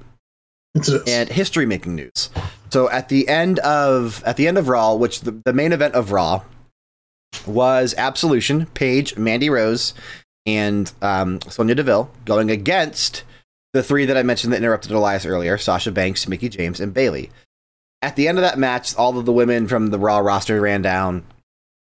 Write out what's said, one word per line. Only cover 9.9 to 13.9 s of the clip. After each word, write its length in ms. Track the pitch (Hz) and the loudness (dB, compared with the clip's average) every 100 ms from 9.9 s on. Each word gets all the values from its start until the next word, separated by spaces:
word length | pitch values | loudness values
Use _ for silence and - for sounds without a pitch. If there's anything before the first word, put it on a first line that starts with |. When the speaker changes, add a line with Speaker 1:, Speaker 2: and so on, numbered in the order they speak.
| - - - _ _ - | -8 -16 -20 _ _ -4
Speaker 2:
and, 440 | 107 104 104 95 - | 0 0 0 -2 -4
um, 400 | 101 95 92 92 | -2 0 0 -4
Sonya 320 | - - 113 | -6 -2 0
Deville 360 | 127 135 104 127 - | 2 2 2 0 -6
going 260 | - 107 110 | -2 0 2
against 720 | 110 101 185 151 - - - - - _ _ _ | -2 0 0 -2 -4 -6 -6 -16 -20 _ _ _
the 80 | 135 | -2
three 240 | 127 | 2